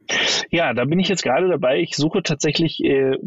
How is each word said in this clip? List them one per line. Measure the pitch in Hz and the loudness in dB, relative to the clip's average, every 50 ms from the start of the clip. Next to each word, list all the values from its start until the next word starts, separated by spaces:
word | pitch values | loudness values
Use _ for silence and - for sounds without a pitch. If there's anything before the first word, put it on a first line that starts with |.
| _ - - - - - - - - - | _ -6 -4 -2 -2 -2 -2 -4 -4 -4
Ja, | - 170 165 139 | -2 0 0 0
da | 117 123 123 | 0 0 0
bin | 139 160 185 | 0 2 0
ich | 185 - | 2 0
jetzt | 196 - - | 0 -2 0
gerade | 123 123 151 185 185 | 0 2 2 2 2
dabei. | 170 139 131 127 139 180 | 0 2 2 2 2 2
Ich | 170 - - | 0 -2 -2
suche | - 143 160 - 196 | -2 -2 0 0 0
tatsächlich, | 175 - 151 - - 156 - - 165 156 - - - | -2 -2 -4 0 0 0 0 2 0 -2 -2 -2 0
äh, | 143 143 135 135 131 135 - - | 2 2 2 2 2 0 -2 -4